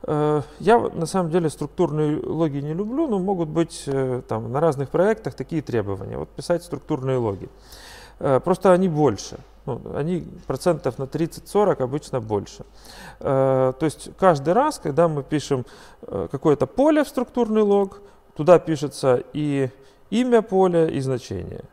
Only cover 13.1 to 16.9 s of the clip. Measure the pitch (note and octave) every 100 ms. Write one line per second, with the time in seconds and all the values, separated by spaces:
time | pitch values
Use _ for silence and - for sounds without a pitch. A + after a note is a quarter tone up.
13.1 | - - C3+ C3+ C3 C3 C3 D#3 - -
14.1 | - F#3+ D3+ C#3 F#3+ D4 C#4+ D#3+ C#3 E3+
15.1 | D3+ C3 D3+ - C3+ - - - - -
16.1 | G2 E2+ C#3 E3 C#3+ C3+ - D4